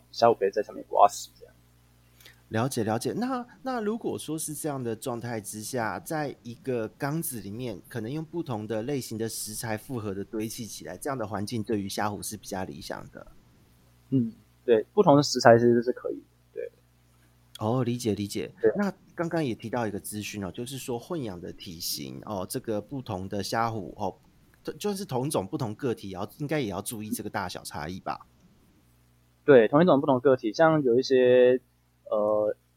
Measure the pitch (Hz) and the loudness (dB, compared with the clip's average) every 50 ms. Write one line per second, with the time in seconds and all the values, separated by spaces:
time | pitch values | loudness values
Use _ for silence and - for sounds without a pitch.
0 | _ _ - - 117 117 110 - 98 101 - 107 101 - 95 95 - - - 98 | _ _ -2 2 4 4 4 4 0 0 0 -2 -4 -6 -10 -14 -12 -2 4 6
1 | 101 - - - - - _ _ - - _ _ _ _ _ _ _ _ _ _ | 6 6 4 0 -10 -14 _ _ -20 -20 _ _ _ _ _ _ _ _ _ _
2 | _ _ _ _ - - - _ _ _ 107 110 120 135 - 120 101 110 107 117 | _ _ _ _ -20 -20 -20 _ _ _ -2 -2 0 0 0 -2 0 0 0 0
3 | - 123 101 190 240 262 269 247 240 - - _ - 262 254 240 214 208 226 226 | -2 -2 -2 -2 -4 -4 -4 -6 -8 -12 -16 _ -8 -8 -6 -4 -4 -4 -4 -4
4 | - - - - - - 156 160 - - 151 - - 151 139 131 123 117 113 104 | -4 -6 -6 -6 -6 -8 -6 -6 -6 -8 -8 -6 -6 -6 -6 -4 -4 -6 -6 -6
5 | - 131 120 117 117 120 120 110 101 - 107 107 107 - 131 123 110 107 90 98 | -6 -6 -6 -6 -6 -6 -8 -8 -8 -8 -10 -10 -10 -6 -4 -2 -2 -2 -4 -6
6 | - - 165 151 147 127 - - _ 120 117 - - 131 123 117 110 107 - _ | -8 -6 -6 -6 -6 -6 -8 -12 _ -16 -16 -10 -6 -4 -2 -2 -4 -6 -6 _
7 | 147 139 151 165 160 - 127 110 90 98 104 120 127 120 98 80 - - - 117 | -6 -4 -4 -4 -6 -6 -8 -10 -10 -10 -10 -8 -8 -8 -8 -10 -14 -12 -10 -8
8 | 107 117 143 160 160 - - 170 160 139 117 104 107 107 117 107 113 135 147 131 | -8 -6 -6 -8 -8 -8 -8 -8 -6 -6 -6 -6 -4 -4 -4 -4 -4 -4 -4 -6
9 | 117 - 113 107 113 110 - - - 104 107 - - 113 107 107 - - 131 117 | -6 -6 -6 -6 -6 -6 -6 -8 -10 -10 -10 -8 -6 -6 -6 -6 -6 -8 -8 -6
10 | 104 104 95 98 98 - 113 110 107 113 - - 113 98 - - 80 76 90 95 | -6 -6 -6 -6 -8 -6 -6 -6 -6 -6 -6 -10 -10 -12 -12 -14 -12 -14 -14 -10
11 | - 147 135 127 107 95 107 95 104 104 123 113 104 - 113 104 98 98 - - | -8 -6 -6 -6 -4 -4 -4 -4 -4 -4 -4 -6 -2 -2 -2 -2 -2 -4 -4 -4
12 | 101 107 104 85 - - 107 - - - 98 92 92 - 69 80 - - - 50 | -4 -4 -4 -6 -8 -10 -10 -12 -12 -10 -8 -6 -6 -8 -10 -14 -12 -10 -10 -12
13 | - - - - - - - - _ _ _ _ _ _ _ _ _ _ _ _ | -12 -14 -18 -20 -20 -20 -20 -20 _ _ _ _ _ _ _ _ _ _ _ _
14 | _ _ 135 131 117 113 - - _ _ _ _ _ 123 117 110 - - _ 208 | _ _ 0 0 0 -2 -6 -12 _ _ _ _ _ 4 4 4 4 2 _ 4
15 | 196 170 139 147 139 - - 127 - 120 117 117 120 120 117 120 117 123 120 - | 6 8 8 8 6 4 -2 6 8 10 10 10 8 6 6 4 2 0 -4 -4
16 | - - - - - _ _ _ _ _ _ 60 62 - - _ _ _ _ _ | -6 -8 -8 -8 -12 _ _ _ _ _ _ -12 -12 -12 -14 _ _ _ _ _
17 | _ _ _ _ _ _ _ _ _ _ - - 110 110 123 131 123 120 120 120 | _ _ _ _ _ _ _ _ _ _ -10 -4 -2 0 0 0 0 0 -2 -2
18 | - 110 98 101 104 101 - 101 67 - - - - 214 - 196 202 190 - - | 0 -2 0 0 -4 -4 -4 -6 -6 -6 -6 0 2 2 2 2 0 -2 -2 -6
19 | _ _ _ - 170 165 170 165 151 127 104 - - 107 123 123 117 104 92 95 | _ _ _ -6 -4 -2 -2 -2 -2 -2 -4 -6 -6 -6 -4 -2 -2 -2 -4 -6
20 | - - 104 107 101 - - 104 98 87 - 117 123 127 139 123 - 135 120 117 | -8 -8 -8 -8 -8 -8 -8 -8 -8 -8 -8 -8 -10 -10 -10 -10 -8 -8 -8 -8
21 | - - 180 160 123 104 90 87 90 90 87 - - 98 82 85 - - - - | -8 -8 -8 -6 -6 -8 -8 -10 -12 -12 -14 -14 -14 -14 -12 -10 -8 -8 -8 -8
22 | 71 65 65 67 - - 107 92 92 - - 127 - 117 107 104 - - 143 131 | -10 -10 -12 -12 -10 -8 -6 -6 -6 -6 -8 -8 -6 -4 -4 -6 -6 -8 -10 -10
23 | 123 - 101 92 95 98 104 101 95 - 117 113 117 113 110 107 87 - - - | -8 -8 -8 -6 -6 -6 -6 -6 -4 -4 -2 -2 -2 -2 -4 -6 -8 -10 -8 -6
24 | 104 90 - - _ _ _ _ _ _ _ _ _ - - 156 - 208 202 190 | -6 -6 -6 -8 _ _ _ _ _ _ _ _ _ -12 -10 -6 -6 -6 -4 -6
25 | 202 - 135 123 131 156 - 117 95 98 156 135 131 104 107 - 143 123 110 - | -8 -6 -4 -4 -2 0 -2 -2 -2 -2 -4 -6 -6 -6 -6 -4 -4 -4 -4 -4
26 | - 98 92 90 104 - - - 147 - 160 151 127 101 92 98 98 - 117 107 | -6 -10 -8 -8 -8 -8 -8 -10 -6 -4 -2 -2 -2 -2 -4 -6 -6 -8 -8 -10
27 | 107 107 123 - 98 - - 107 165 127 - - - - - 78 73 82 92 - | -8 -8 -8 -8 -8 -6 -6 -6 -6 -6 -8 -10 -12 -10 -10 -8 -8 -8 -8 -8
28 | - 76 - - - _ _ _ _ _ _ _ _ _ _ _ _ _ _ _ | -8 -8 -8 -8 -12 _ _ _ _ _ _ _ _ _ _ _ _ _ _ _
29 | _ _ _ _ _ _ _ _ _ 147 139 120 110 - 139 151 180 185 143 135 | _ _ _ _ _ _ _ _ _ 10 10 10 10 8 6 6 6 6 6 4
30 | 156 151 131 123 120 139 131 - - 107 101 - 165 160 160 151 139 120 117 131 | 4 4 2 4 6 4 4 4 2 -2 2 4 4 6 6 4 4 4 4 4
31 | 127 - 131 127 127 123 127 127 123 123 131 127 - _ _ _ _ _ _ _ | 4 4 6 6 8 8 8 8 8 8 6 4 0 _ _ _ _ _ _ _
32 | _ - 110 107 104 107 107 107 107 107 - - _ _ _ | _ -2 0 0 2 2 2 2 0 0 -2 -4 _ _ _